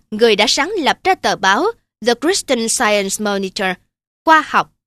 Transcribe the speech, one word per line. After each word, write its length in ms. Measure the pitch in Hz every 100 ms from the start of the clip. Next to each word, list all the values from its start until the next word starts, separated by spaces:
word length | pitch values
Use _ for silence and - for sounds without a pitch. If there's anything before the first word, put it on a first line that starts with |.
| _
người 240 | 208 233 202
đã 100 | 233
sáng 260 | - 294 427
lập 200 | 254 -
ra 120 | 370 370
tờ 200 | 220 175
báo 300 | 190 208 392 466 _ _ 214
The 80 | 233
Christian 480 | 311 392 - 254 226
Science 460 | - 226 208 196 -
Monitor, 480 | 208 196 190 - 190 180 _ _ _ _ -
khoa 180 | 214 -
học 260 | 208 156 _